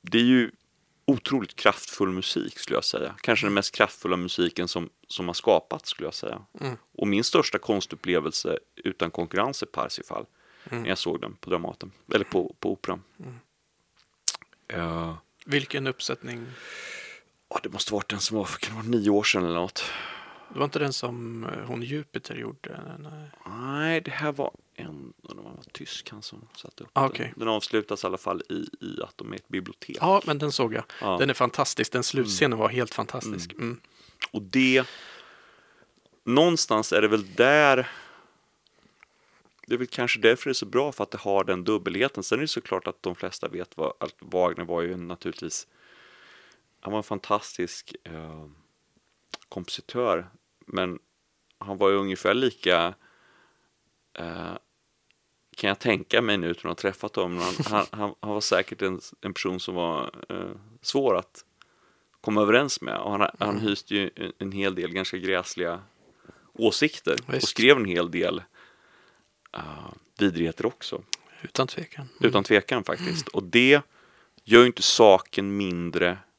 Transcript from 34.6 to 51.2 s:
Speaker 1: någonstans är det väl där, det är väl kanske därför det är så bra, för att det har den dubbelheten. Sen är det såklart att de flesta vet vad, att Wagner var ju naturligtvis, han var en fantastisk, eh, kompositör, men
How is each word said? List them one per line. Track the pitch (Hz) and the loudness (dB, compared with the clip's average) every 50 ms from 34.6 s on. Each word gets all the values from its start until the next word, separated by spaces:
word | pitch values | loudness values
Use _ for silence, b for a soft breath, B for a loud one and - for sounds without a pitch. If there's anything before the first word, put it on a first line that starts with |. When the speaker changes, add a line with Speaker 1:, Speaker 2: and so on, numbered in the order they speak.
| 131 131 131 131 131 B B B B B B B B B B B B B B B B B B B B B B _ _ _ _ _ _ | 4 6 6 4 4 B B B B B B B B B B B B B B B B B B B B B B _ _ _ _ _ _
Speaker 1:
någonstans | 117 123 143 160 175 170 160 - - 113 110 110 - - | 4 6 6 6 6 4 2 2 2 2 2 2 4 4
är | 98 | 4
det | 107 | 6
väl | 107 107 107 98 95 90 | 6 4 2 0 -4 2
där, | 113 120 135 147 151 151 139 135 127 123 B B B B B B B B B B B B B B B _ b b b b b b b b b b b b b b b b _ _ _ - | 4 6 6 8 8 8 6 6 4 2 B B B B B B B B B B B B B B B _ b b b b b b b b b b b b b b b b _ _ _ -4
det | - 113 | -4 -2
är | |
väl | 120 127 | -2 -2
kanske | 123 - - 120 120 - 113 | -6 -4 -4 -2 -2 0 4
därför | 104 113 123 - - 139 | 6 6 6 6 0 -4
det | |
är | 131 | -2
så | - 110 | -4 -4
bra, | 101 - 123 143 147 | 0 0 0 0 0
för | 127 - 101 | -2 -4 -6
att | - | -6
det | - | -6
har | 104 - 101 98 98 95 | -6 -2 2 2 2 2
den | 90 92 92 87 | 2 -2 0 0
dubbelheten. | 98 107 101 90 95 87 98 123 139 - 101 92 | 0 0 0 0 -2 0 0 0 0 -2 -6 -2
Sen | - 110 123 | -2 -2 0
är | |
det | 151 | 0
såklart | 156 - - - - 95 95 - | -4 -4 -6 -4 -4 -4 -4 -4
att | - - _ - | -6 -10 _ -6
de | 95 87 | -6 -6
flesta | - - 90 - - - | -6 -8 -10 -8 -8 -10
vet | 80 - 90 90 _ - | -8 -8 -8 -10 _ -6
vad, | - 78 73 - _ | -4 -4 -4 -4 _
att | - 80 - _ | -10 -10 -10 _
Wagner | - 82 90 90 90 87 87 90 87 | -12 -4 0 2 2 2 0 -2 -6
var | 85 87 85 | -4 -2 -2
ju | 85 87 92 | -2 -4 -6
naturligtvis, | 90 85 85 87 - - 90 80 - 85 80 - - - b b b b b b b b b b b b b b b b b b b b _ _ _ | -8 -10 -10 -12 -8 -8 -8 -8 -8 -10 -8 -8 -8 -10 b b b b b b b b b b b b b b b b b b b b _ _ _
han | - 98 | -8 -4
var | 104 107 | -4 -4
en | 104 | -4
fantastisk, | - 107 95 - - 104 107 - - - - 90 85 - - - - - - _ | -4 -8 -8 0 0 0 0 0 -8 -6 -6 -6 -6 -6 -14 -16 -16 -20 -18 _
eh, | 80 80 80 80 80 78 78 78 73 76 80 _ _ _ _ _ _ _ _ _ _ _ _ _ _ - - _ _ | -14 -14 -14 -14 -14 -16 -16 -18 -20 -20 _ _ _ _ _ _ _ _ _ _ _ _ _ _ _ -18 -18 _ _
kompositör, | - 95 87 - - - - - - 123 123 113 90 85 90 92 _ _ _ _ _ _ _ | -12 -12 -8 -8 -10 -10 -10 -8 -4 -2 2 2 2 0 -2 -8 _ _ _ _ _ _ _
men | - - 95 92 90 87 - _ _ _ _ | -6 -2 -2 -2 -2 -4 -10 _ _ _ _